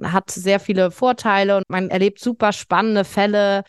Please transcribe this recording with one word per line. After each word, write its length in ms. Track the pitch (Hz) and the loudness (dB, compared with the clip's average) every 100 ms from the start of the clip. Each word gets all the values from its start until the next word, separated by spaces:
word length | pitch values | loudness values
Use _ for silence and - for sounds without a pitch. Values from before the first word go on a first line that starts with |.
hat 280 | - 185 - | -4 -2 -2
sehr 300 | 185 185 196 | -4 0 0
viele 300 | - 190 185 | 0 0 0
Vorteile 640 | - 254 240 226 196 196 196 | 0 -2 0 0 2 2 0
und 80 | - | -2
man 220 | 185 185 | -4 -2
erlebt 300 | 185 196 202 | 0 0 0
super 320 | 247 233 214 | -6 -2 0
spannende 520 | 202 - 175 220 208 | -2 -2 0 2 0
Fälle. 580 | 190 - 202 208 202 196 | -2 0 0 2 2 0